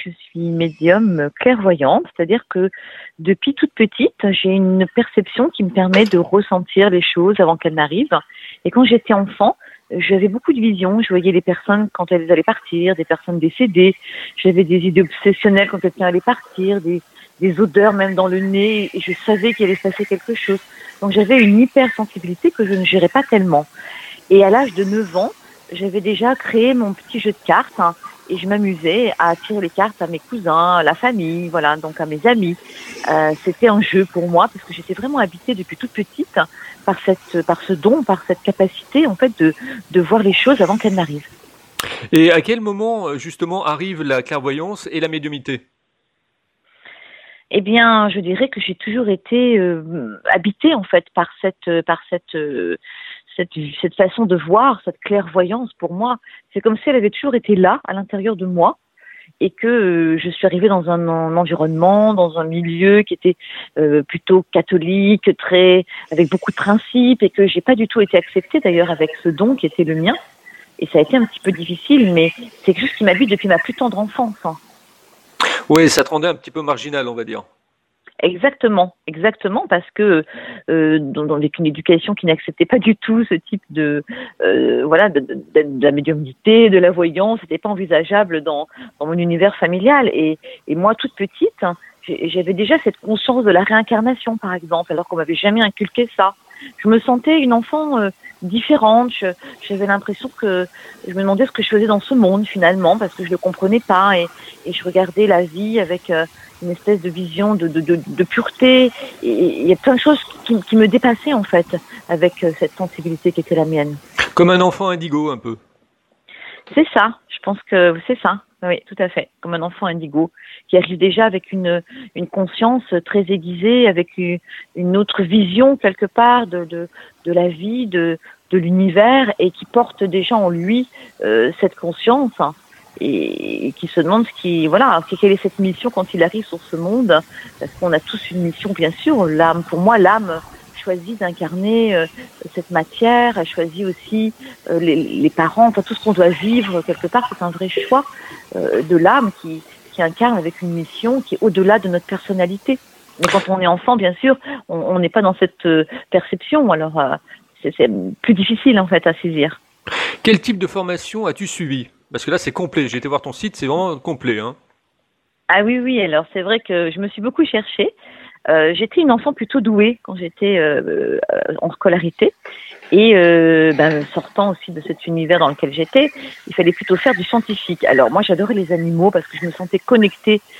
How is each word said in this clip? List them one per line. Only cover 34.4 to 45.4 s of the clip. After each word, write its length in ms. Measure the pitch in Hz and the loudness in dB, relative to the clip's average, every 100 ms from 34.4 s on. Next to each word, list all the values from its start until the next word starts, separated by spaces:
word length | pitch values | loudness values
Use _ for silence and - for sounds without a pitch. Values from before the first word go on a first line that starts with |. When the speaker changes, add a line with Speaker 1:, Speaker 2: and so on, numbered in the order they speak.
| 214 | 2
Speaker 1:
parce 120 | 196 | -2
que 80 | - | -18
j'étais 220 | 170 170 | -18 -12
vraiment 240 | 190 240 285 | -10 -6 -2
habitée 380 | 202 170 - 226 | -2 -4 -8 -6
depuis 200 | 180 165 | -6 -12
toute 140 | 247 | -12
petite 480 | - 208 - 320 - 156 - - - | -8 -10 -8 -6 -4 -4 -6 -20 -10
par 160 | - 185 | -6 -4
cette, 440 | - 185 - 175 165 | -2 -2 -2 -6 -2
par 140 | 170 | -4
ce 100 | - | -2
don, 320 | 185 185 285 | -2 2 0
par 180 | 247 185 - | 0 -4 -2
cette 140 | 180 | -4
capacité 680 | - - 190 - - 277 311 | -4 0 -2 -2 -4 0 0
en 80 | 185 | 2
fait 200 | 262 220 | -2 2
de, 140 | 160 151 262 262 - | 0 0 -12 -16 -2
de 100 | 180 | 0
voir 220 | 165 220 | 2 2
les 100 | 202 | 2
choses 280 | 185 - 277 | 2 2 2
avant 160 | 175 214 | 2 2
qu'elles 180 | 220 | 0
n'arrivent. 320 | 190 160 147 - - - _ _ _ - - - | -2 -4 -6 -14 -20 -20 _ _ _ -10 -10 0
Speaker 2:
Et 180 | 160 165 | 4 6
à 100 | 165 | 4
quel 180 | 156 233 | 2 -4
moment, 480 | 214 202 220 226 180 | -4 -4 -4 -4 -4
euh, 100 | 143 | -8
justement, 460 | 165 - 170 185 | -10 -8 -6 -4
arrive 400 | 165 147 185 175 | -4 -4 -6 -6
la 180 | 151 131 | -2 -2
clairvoyance 640 | 127 147 135 139 170 127 - | -2 -6 -4 -6 -8 -10 -10
et 80 | 160 | -6
la 80 | 160 | -4
médiumnité ? 580 | 156 151 147 | -6 -8 -12